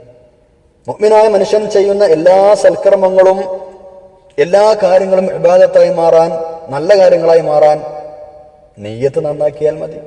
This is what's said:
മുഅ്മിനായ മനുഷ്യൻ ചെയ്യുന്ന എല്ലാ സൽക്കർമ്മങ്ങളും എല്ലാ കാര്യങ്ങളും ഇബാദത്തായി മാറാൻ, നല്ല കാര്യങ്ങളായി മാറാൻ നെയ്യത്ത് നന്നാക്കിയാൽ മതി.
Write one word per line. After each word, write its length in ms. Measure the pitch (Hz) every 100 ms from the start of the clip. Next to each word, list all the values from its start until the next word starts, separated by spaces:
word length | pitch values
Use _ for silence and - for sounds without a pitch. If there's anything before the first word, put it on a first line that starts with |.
| - _ _ _ _ _ _ _ -
മുഅ്മിനായ 400 | - 208 214 220
മനുഷ്യൻ 420 | 202 190 214 214
ചെയ്യുന്ന 340 | 202 196 196
എല്ലാ 500 | 202 160 175 190 196
സൽക്കർമ്മങ്ങളും 1040 | 208 190 170 196 196 190 190 190 190 190 185 - - - - - _ _ -
എല്ലാ 380 | 151 196 214 214
കാര്യങ്ങളും 500 | 190 190 190 185 190
ഇബാദത്തായി 540 | 160 165 185 180 180 175
മാറാൻ, 420 | 170 165 165 165 165 165 - -
നല്ല 260 | 135 160 202
കാര്യങ്ങളായി 420 | 185 175 165 165
മാറാൻ 440 | 156 151 151 151 - - - - - - - _ _ -
നെയ്യത്ത് 460 | 104 113 135 147
നന്നാക്കിയാൽ 500 | 151 147 151 - 151 156
മതി. 200 | - 147